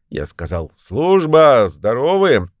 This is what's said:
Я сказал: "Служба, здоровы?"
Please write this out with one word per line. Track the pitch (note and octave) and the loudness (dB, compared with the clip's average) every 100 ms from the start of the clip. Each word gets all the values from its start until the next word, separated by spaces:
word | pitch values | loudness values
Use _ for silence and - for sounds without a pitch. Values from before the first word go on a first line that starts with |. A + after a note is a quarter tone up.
| _ | _
Я | - D2+ | -12 -12
сказал: | - E2+ F2 D#2+ _ | -12 -10 -8 -10 _
"Служба, | - A#2 E3+ F#3+ D#3 D#3+ D#3 B2 G2 | -12 -6 0 0 2 4 4 4 0
здоровы?" | D2 G#2 A#2+ D3+ G3 F#3+ A2+ F2+ _ | -2 -4 -2 -2 0 2 0 -2 _